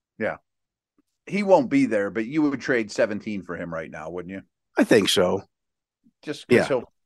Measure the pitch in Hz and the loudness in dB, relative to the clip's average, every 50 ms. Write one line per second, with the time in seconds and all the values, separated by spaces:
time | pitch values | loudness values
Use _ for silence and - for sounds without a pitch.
0 | _ _ _ - 110 95 78 - _ _ _ _ _ _ _ _ _ _ _ _ | _ _ _ -6 -6 -6 -6 -8 _ _ _ _ _ _ _ _ _ _ _ _
1 | _ _ _ _ _ - 160 202 208 190 190 165 131 101 139 139 135 113 110 104 | _ _ _ _ _ -6 -4 -2 4 6 6 6 6 4 2 2 2 2 2 0
2 | 101 101 90 113 113 113 147 160 151 147 139 127 - - 135 117 110 101 - - | 0 -2 -2 -4 -4 -2 0 0 0 0 0 -2 -2 -2 -2 0 -2 -2 -2 0
3 | 123 101 107 101 - 110 107 98 85 - 85 85 87 85 82 80 80 - 78 80 | 0 0 -2 -4 -8 -8 -8 -8 -8 -10 -10 -8 -8 -8 -8 -10 -10 -12 -14 -14
4 | 78 82 85 90 87 87 98 95 - _ _ _ _ _ _ - 269 - - 110 | -12 -12 -12 -12 -12 -12 -12 -14 -14 _ _ _ _ _ _ -2 2 4 4 4
5 | 95 - - 101 90 90 92 98 - - _ _ _ _ _ _ _ _ _ _ | 4 4 2 2 2 2 0 -2 -4 -10 _ _ _ _ _ _ _ _ _ _
6 | _ _ _ _ - 151 143 - - - 120 110 87 - 143 123 - - _ _ | _ _ _ _ -14 -12 -12 -12 0 2 4 4 4 2 0 -2 -2 -6 _ _
7 | _ | _